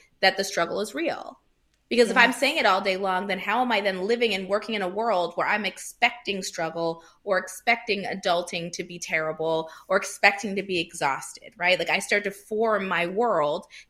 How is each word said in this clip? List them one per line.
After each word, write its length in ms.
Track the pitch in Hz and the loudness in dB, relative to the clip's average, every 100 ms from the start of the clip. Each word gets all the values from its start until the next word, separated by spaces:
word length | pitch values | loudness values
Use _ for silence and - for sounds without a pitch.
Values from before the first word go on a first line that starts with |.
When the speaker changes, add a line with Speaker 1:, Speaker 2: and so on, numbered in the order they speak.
| _ _ | _ _
Speaker 1:
that 160 | 190 190 | 2 2
the 80 | |
struggle 380 | 190 - 170 185 | -2 -2 -2 -2
is 120 | 208 | -4
real? 440 | 277 330 117 - - _ _ _ _ _ | -4 -4 -4 -10 -16 _ _ _ _ _
Because 220 | 233 233 | 4 4
if 60 | 254 | 6
I'm 140 | 247 | 6
Speaker 2:
Yes. 100 | 254 | 4
Speaker 1:
saying 180 | 269 311 | 0 4
it 80 | 220 | 4
all 140 | 190 | 4
day 160 | 196 185 | 2 0
long, 320 | 196 185 196 | 0 0 -2
then 100 | 190 | -4
how 220 | 202 226 | 0 0
am 80 | 247 | 2
I 100 | 214 | 2
then 260 | 202 185 190 | 2 0 0
living 280 | 233 233 | 2 2
and 140 | 190 190 | 0 0
working 260 | 202 220 | -2 -2
in 80 | 220 | -2
a 60 | 180 | -2
world 460 | 196 233 185 170 175 | 0 0 2 0 0
where 100 | 147 | 0
I'm 180 | 208 | 0
expecting 800 | 196 - - - 240 - - 196 | -2 -6 -14 0 0 0 -6 -6
struggle 600 | 185 - 160 165 165 165 - _ | -6 -4 -4 -2 -2 -4 -10 _
or 160 | 202 185 | -2 0
expecting 640 | 185 - - 233 - 214 | -2 -4 0 0 0 -4
adulting 680 | 185 190 190 175 175 175 170 | -4 -4 0 0 0 -6 -8
to 100 | 175 | -8
be 160 | 175 170 | -10 -10
terrible 720 | - 160 156 156 160 160 160 - - | -4 -2 -2 -2 0 0 -2 -12 -2
or 80 | 190 | 0
expecting 600 | 202 - 220 - 214 196 | 0 2 2 2 -4 -4
to 60 | |
be 180 | 196 175 | -2 -2
exhausted, 720 | 165 - 147 139 - - - - | -4 -2 -2 -2 -6 -16 -20 -2
right? 220 | 175 180 | 2 2
Like, 120 | 165 | 2
I 100 | 175 | -2
start 240 | - 208 | 0 0
to 80 | 202 | 0
form 560 | - - 214 226 208 190 | -8 -6 0 2 2 0
my 180 | 170 175 | 0 0
world 600 | 190 240 175 147 170 - - | 0 2 2 2 -2 -6 -20